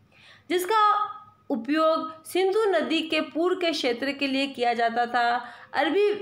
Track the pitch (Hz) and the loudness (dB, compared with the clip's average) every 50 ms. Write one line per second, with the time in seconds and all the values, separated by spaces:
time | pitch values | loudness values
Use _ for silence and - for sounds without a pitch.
0 | _ _ _ - - - - - _ - 320 359 359 370 440 440 415 415 403 381 | _ _ _ -20 -20 -20 -20 -20 _ -4 -2 -2 0 2 2 4 4 4 4 2
1 | 370 - - - - - _ _ _ _ 285 220 - - 294 320 320 320 320 320 | 0 -4 -6 -14 -18 -20 _ _ _ _ -4 -4 -2 -2 0 2 2 2 2 0
2 | 320 320 - - - - - 349 381 392 392 427 453 403 370 320 269 240 311 330 | -2 -6 -10 -16 -18 -4 0 0 2 2 2 2 2 2 2 0 0 0 -2 -2
3 | 320 320 320 311 311 311 - 294 339 359 359 370 349 330 294 - - 254 240 233 | -2 0 -2 -2 -2 -2 -2 -2 0 0 0 0 -2 -2 -2 0 -2 -2 -2 -2
4 | 269 269 277 277 277 269 262 269 277 269 269 247 240 240 240 226 233 233 226 240 | -4 -6 -4 -2 -2 -2 0 0 -2 -2 -2 -2 0 0 0 0 0 0 0 0
5 | 240 233 247 247 240 240 240 247 - - - - - - - - 294 320 285 392 | -2 0 0 0 0 2 0 -2 -4 -8 -16 -20 -20 -6 -2 0 0 2 2 2
6 | 415 415 - - | 2 2 0 -2